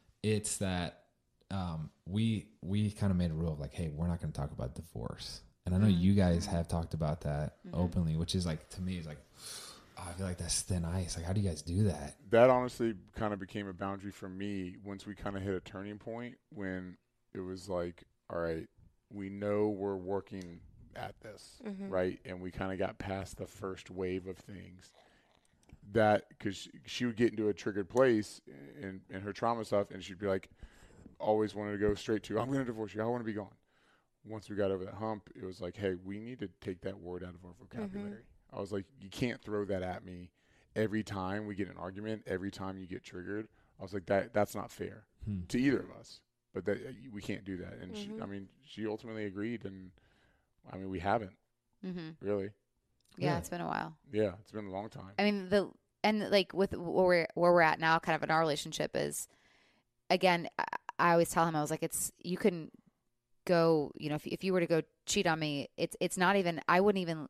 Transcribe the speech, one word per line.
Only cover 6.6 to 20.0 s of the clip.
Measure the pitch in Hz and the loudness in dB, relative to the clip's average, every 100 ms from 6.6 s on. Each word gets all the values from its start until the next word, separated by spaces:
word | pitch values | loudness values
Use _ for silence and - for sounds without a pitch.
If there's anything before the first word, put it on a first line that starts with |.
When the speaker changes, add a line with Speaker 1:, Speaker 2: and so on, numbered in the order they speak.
| 82 | 0
Speaker 1:
talked | 85 82 | -2 -2
about | 80 78 80 | -2 0 0
that | 76 73 76 - - | -2 -2 -4 -8 -6
Speaker 2:
Mm-hmm. | 82 | 0
Speaker 1:
openly, | 87 87 80 80 | 2 2 2 2
which | 82 | 0
is, | 95 87 | 0 0
like, | 80 - | -4 -8
to | - | -6
me, | 92 90 | -4 -4
is | 80 | -8
like, | 76 - - - - - - - - | -12 -16 -18 -14 -14 -14 -18 -20 -14
"Oh, | 90 | -12
I | |
feel | 87 95 | -6 -4
like | 87 | -4
that's | 85 - | -2 -2
thin | - 90 82 | 0 0 0
ice." | 92 87 85 | -2 -2 -4
Like, | 82 | 0
how | |
do | 98 | 2
you | 98 | 2
guys | 80 | 0
do | 82 90 | 0 4
that? | 107 76 73 - 95 | 4 2 -6 -12 4
Speaker 3:
That | 113 127 | 10 10
honestly | 127 123 - 113 95 - - | 8 4 0 0 0 -8 -4
kinda | 110 101 | -2 -2
became | 98 107 98 | -6 -6 -6
a | |
boundary | 90 98 98 101 | -4 -4 -4 -8
for | - 95 | -10 -10
me | 92 101 98 90 95 | -6 -4 -4 -6 -8
once | 101 98 107 | -12 -10 -10
we | 98 | -8
kinda | 104 98 | -6 -4
hit | 98 | -2
a | 92 | -4
turning | - 95 101 104 | -4 -10 -10 -10
point | - 113 120 - _ | -10 -10 -10 -14 _
when | 156 95 92 90 87 _ _ _ | -8 -6 -6 -8 -14 _ _ _
it | - | -10
was | 92 92 95 | -8 -8 -4
like, | 90 87 85 - _ - | -2 -2 -6 -20 _ -8
"All | 87 | -4
right, | 85 80 - _ - _ _ | -2 -2 -6 _ -20 _ _
we | 101 98 | -10 -8
know | 101 104 104 107 | -4 0 2 2
we're | 98 101 | 2 -2
working | 98 | -2